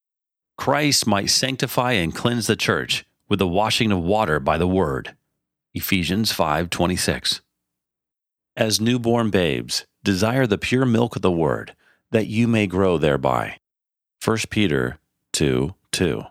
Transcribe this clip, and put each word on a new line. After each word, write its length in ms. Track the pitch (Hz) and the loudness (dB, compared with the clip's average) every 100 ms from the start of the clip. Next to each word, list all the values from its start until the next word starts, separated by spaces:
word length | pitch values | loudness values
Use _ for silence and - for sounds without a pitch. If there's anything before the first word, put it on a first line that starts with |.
| _ _ _ _ _ - | _ _ _ _ _ -6
Christ 500 | - 143 151 120 110 | -2 0 2 0 0
might 240 | 101 110 | 0 0
sanctify 640 | - 131 131 131 - 123 | 0 0 -4 -4 -2 0
and 200 | 110 82 | 0 0
cleanse 320 | - 120 120 104 | -2 -2 0 0
the 100 | 101 | 0
church 480 | - 85 60 - - _ - | 0 0 -2 -6 -8 _ -4
with 120 | 98 | 0
the 80 | 95 | 0
washing 440 | 92 110 - 110 | 0 0 2 2
of 80 | 92 | 2
water 400 | 85 107 107 73 | 2 0 2 0
by 200 | 69 78 | 0 0
the 80 | 90 | 2
word. 480 | 95 76 65 - - _ _ _ _ _ | 2 0 -4 -8 -16 _ _ _ _ _
Ephesians 580 | - - 95 82 98 107 | -10 -2 0 0 0 0
five 380 | - 82 76 87 | 0 0 0 -2
twenty-six. 720 | - 87 90 - 64 - - _ _ _ _ _ _ _ _ _ _ _ - | -2 0 0 -2 -2 -4 -6 _ _ _ _ _ _ _ _ _ _ _ -4
"As 240 | 110 98 | -2 0
newborn 520 | 117 123 117 117 110 | 0 0 2 2 2
babes, 560 | 95 82 62 58 - - _ | 2 2 0 -4 -8 -10 _
desire 420 | - 92 110 131 120 | -2 0 2 2 0
the 140 | 98 | 0
pure 260 | - 127 131 | 0 0 2
milk 300 | 113 120 - | 2 0 0
of 80 | |
the 80 | 98 | 0
word, 440 | 85 76 57 55 - _ _ _ | 2 0 -2 -6 -20 _ _ _
that 160 | 110 101 | -2 0
you 200 | 107 117 | 0 2
may 200 | 113 101 | 2 2
grow 320 | 92 95 80 | 2 2 2
thereby." 580 | 76 67 65 60 52 - _ _ _ _ _ _ | 2 2 0 -2 -4 -10 _ _ _ _ _ _
First 300 | - 110 - | -2 -2 -2
Peter 480 | 107 95 69 62 - _ _ _ | 0 2 2 -2 -6 _ _ _
two 400 | - 73 64 69 - _ | 0 0 2 -2 -6 _
two. 340 | - 87 55 - | -2 -2 -2 -8